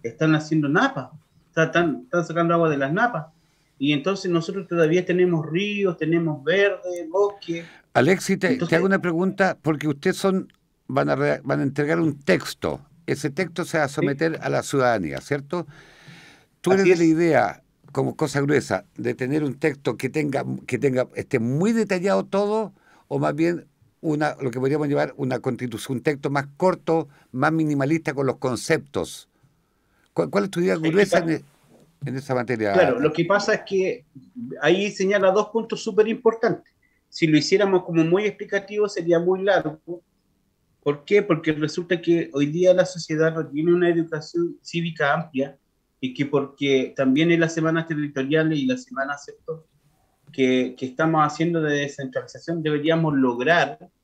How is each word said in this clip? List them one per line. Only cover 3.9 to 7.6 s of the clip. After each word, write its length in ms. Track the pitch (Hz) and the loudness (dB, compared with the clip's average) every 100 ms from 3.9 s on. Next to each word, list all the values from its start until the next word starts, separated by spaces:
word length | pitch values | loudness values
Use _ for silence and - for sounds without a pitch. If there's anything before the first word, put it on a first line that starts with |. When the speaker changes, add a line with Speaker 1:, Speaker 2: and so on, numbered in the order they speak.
Speaker 1:
entonces 380 | 147 185 196 190 | 0 0 -4 0
nosotros 380 | 170 160 190 180 | -2 -2 -8 -4
todavía 360 | 170 160 175 | 2 4 2
tenemos 400 | 180 180 180 170 | 2 2 4 2
ríos, 540 | 151 160 208 208 196 170 | 0 -2 -2 -2 -2 -2
tenemos 440 | 156 170 165 143 | 0 0 0 -4
verde, 640 | 135 185 202 185 180 175 165 | 0 2 2 0 -8 -8 -4
bosque. 540 | 180 202 202 - 170 | 0 0 -2 -10 -10